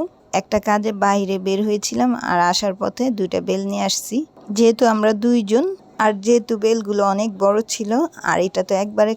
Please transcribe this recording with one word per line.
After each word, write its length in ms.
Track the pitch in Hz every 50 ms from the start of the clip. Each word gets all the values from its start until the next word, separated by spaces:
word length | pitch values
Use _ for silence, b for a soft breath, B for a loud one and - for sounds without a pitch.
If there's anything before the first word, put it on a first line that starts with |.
| 320 370 - _ _ _ - 190
একটা 180 | 196 - 226 214 -
কাজে 240 | 220 208 208 208 220 208 196 202
বাইরে 300 | 202 202 202 196 185 196 185 185
বের 140 | 190 190 196 214
হয়েছিলাম, 420 | 214 208 208 - - 226 233 247 254 240 - - -
আর 100 | 180 175 175 175
আসার 220 | 180 - 214 202 185 -
পথে 220 | 202 202 - - 240 262 233
দুইটা 220 | 202 185 180 - 180 175
বেল 140 | 180 185 190 196 196
নিয়ে 120 | 202 202 202 190
আসছি। 280 | - - - - 214 254 311 - _ - - - 202
যেহেতু 260 | 208 233 226 226 - 254 226 220
আমরা 180 | 214 214 214 220 202 214
দুইজন, 420 | 240 240 240 214 196 214 247 320 381 392 - - - - - 220
আর 80 | 220 214 196 190
যেহেতু 280 | 220 240 240 233 - 233 214 208
বেলগুলো 380 | 220 226 226 208 196 208 202 202 196 190
অনেক 160 | 202 214 226 196 185 196
বড় 140 | 196 208 214 226 - -
ছিল, 180 | - 220 202 226 254 330 320 - - - -
আর 80 | 160 170 180
এটা 140 | 190 - 190 185 -
তো 40 | 202 190 202
একবারে 300 | 208 214 214 214 214 226